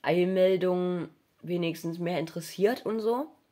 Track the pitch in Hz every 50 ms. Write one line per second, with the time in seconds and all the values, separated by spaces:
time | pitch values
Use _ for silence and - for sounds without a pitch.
0 | - 131 160 175 180 180 190 185 185 185 190 180 180 185 180 180 180 180 180 175
1 | 165 - - _ _ _ _ _ - 160 175 170 170 165 165 175 - 165 165 175
2 | 175 170 180 156 156 160 - 175 160 - - - 185 208 247 262 - - 220 226
3 | 214 220 233 247 294 320 - _ _ _